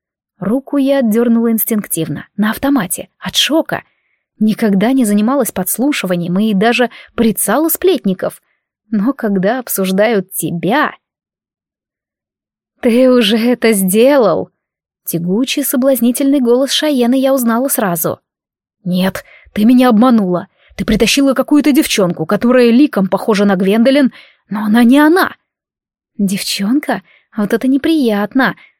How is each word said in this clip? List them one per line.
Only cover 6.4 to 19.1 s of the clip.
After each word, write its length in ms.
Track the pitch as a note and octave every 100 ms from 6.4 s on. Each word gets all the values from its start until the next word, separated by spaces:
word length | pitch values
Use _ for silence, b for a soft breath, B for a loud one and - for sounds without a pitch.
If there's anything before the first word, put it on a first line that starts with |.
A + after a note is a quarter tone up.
| A3
даже 360 | G3 A3+ A#3+ A#3+ B B -
прицала 540 | A3+ - - B3 D#4+
сплетников. 720 | - F4+ D4+ G3 F#3 F#3 - _ _ _ _ _
Но 220 | G#3+ A3
когда 460 | C4+ A3 G3 F#3+ B3+
обсуждают 720 | B3+ - F#3+ F#3+ G#3+ G#3 F#3
тебя... 640 | - D#3 E3+ D#3+ C4+ C#4 - _ _ _ _ _ _ _ _ _ _ _ _ _ _ _ _ _ _
«Ты 280 | B3 A#3 B3+
уже 280 | B3 G3+ A3+
это 340 | A#3 B3 A3+
сделал!» 760 | G3+ F#3+ G#3+ B3+ C#4+ G3+ E3 F#3 _ _ _ _ _ -
Тягучий, 580 | E3 F3 G3+ C4+ D4+
соблазнительный 760 | C4+ C4 B3+ B3+ A#3 B3 C#4 C#4+
голос 320 | A#3 B3 C4+
Шаены 440 | - D4+ C4+ A#3 C4+
я 180 | C4+
узнала 340 | C4+ A#3 A3+ C4+
сразу. 520 | B3 G3+ E3+ E3 - _ _ _ _ _ _
«Нет, 400 | F3+ F3+ F#3+